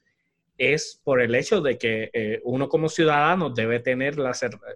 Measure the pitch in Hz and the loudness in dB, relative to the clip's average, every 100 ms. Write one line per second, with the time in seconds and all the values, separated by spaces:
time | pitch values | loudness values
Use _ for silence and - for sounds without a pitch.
0 | _ _ _ _ _ - 131 151 - - | _ _ _ _ _ -2 2 2 -2 -6
1 | - 127 117 123 - 202 139 117 117 110 | 0 2 2 0 2 0 0 0 -2 -2
2 | 110 113 107 113 123 131 139 165 156 - | -4 -4 -4 -4 -4 -4 0 0 0 2
3 | 156 147 156 185 151 117 113 120 123 127 | 2 4 4 2 0 -2 0 0 0 -2
4 | 139 151 131 123 120 107 113 | -2 -2 -4 -4 -6 -8 -14